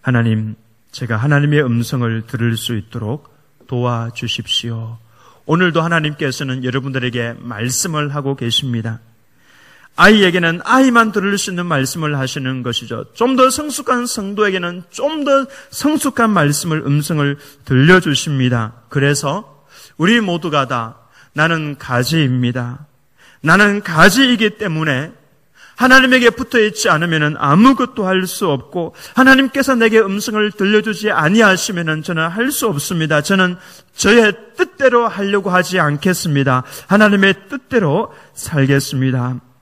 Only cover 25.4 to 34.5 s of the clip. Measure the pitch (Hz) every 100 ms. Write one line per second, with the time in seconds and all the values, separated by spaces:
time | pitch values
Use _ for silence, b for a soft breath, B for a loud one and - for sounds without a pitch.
25.4 | _ b b - 254 262 254 254 240 233
26.4 | 262 240 214 214 - 156 170 160 151 151
27.4 | 143 160 247 269 247 240 185 190 185 -
28.4 | 190 139 - 180 165 B B - 262 262
29.4 | 269 277 269 247 226 220 196 196 220 214
30.4 | 208 - 196 214 214 214 208 165 151 214
31.4 | 214 185 - 180 160 156 156 165 165 190
32.4 | 262 285 226 143 - 175 156 175 196 190
33.4 | 180 180 B B B - 196 233 214 -
34.4 | -